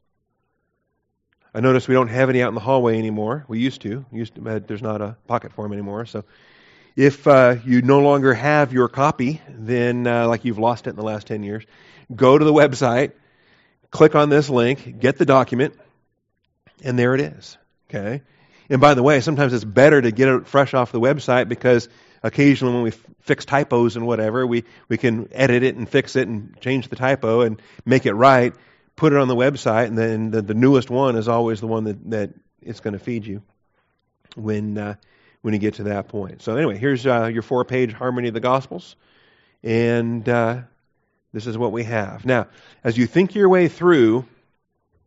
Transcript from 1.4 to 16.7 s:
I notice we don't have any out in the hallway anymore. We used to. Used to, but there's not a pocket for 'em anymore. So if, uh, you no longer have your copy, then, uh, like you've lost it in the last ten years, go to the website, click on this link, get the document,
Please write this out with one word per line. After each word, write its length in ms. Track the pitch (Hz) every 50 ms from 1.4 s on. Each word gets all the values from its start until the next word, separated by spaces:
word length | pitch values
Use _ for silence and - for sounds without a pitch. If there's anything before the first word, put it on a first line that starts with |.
| _ _
I 100 | - 110
notice 260 | 120 131 127 127 -
we 80 | - 127
don't 140 | 131 127 113
have 200 | 113 127 131 131
any 140 | 127 127 123
out 60 | 117
in 40 | 110
the 80 | 117
hallway 380 | 98 120 135 131 120 117 113 110
anymore. 440 | 110 110 107 107 107 110 127 151 139
We 100 | - 113
used 240 | 113 120 135 127 -
to. 240 | - 107 107 139 135 -
Used 240 | - 113 117 107 -
to, 60 | 110
but 260 | 107 113 110 107 101
there's 160 | - 110 101 101
not 180 | 107 107 104
a 140 | 104 101 117 - _
pocket 260 | - 117 120 - 95 -
for 120 | - 104
'em 80 | 104 104
anymore. 320 | 101 101 98 101 107 117
So 200 | 110 - 110 104 _ _ _ _ _ _ _ _ _ _ _ _ _ -
if, 320 | - 135 139 135 - -
uh, 280 | 160 143 131 131 123 123 120 113
you 160 | 131 123 123
no 200 | 123 127 139 139
longer 320 | 143 143 143 139 131 135 123
have 380 | 110 127 147 151 147 147 123
your 160 | 127 127 123
copy, 540 | 117 - 131 139 151 156 - 127 127 156 156 - -
then, 560 | 139 117 110 110 123 120 120 123 120 123 123
uh, 220 | 123 120 120 117
like 180 | 117 117 113 -
you've 140 | 123 110 101
lost 280 | 110 120 120 113 -
it 40 | 127
in 40 | -
the 80 | 101 107
last 240 | 110 107 104 101
ten 160 | - 117 107 104
years, 220 | 101 104 110 - _ _ _ _ _ - - _ - 123
go 240 | 104 131 127 135
to 80 | 151 151
the 80 | 151 151
website, 600 | 156 147 147 123 107 139 120 117 123 143 - - _ _ _ _ _ _ _ _ _ _ _ _ _ _ _
click 260 | - - 160 156 156
on 140 | 151 147 147
this 200 | 143 151 147 143
link, 500 | 135 123 117 120 139 139 - 123 123 113
get 180 | 110 127 139
the 80 | - 180
document, 500 | 135 135 131 123 - 135 120 135 156 - _ _ _ _ _ _ _ _ _ _ _ _ _ _ _ _ _ _ _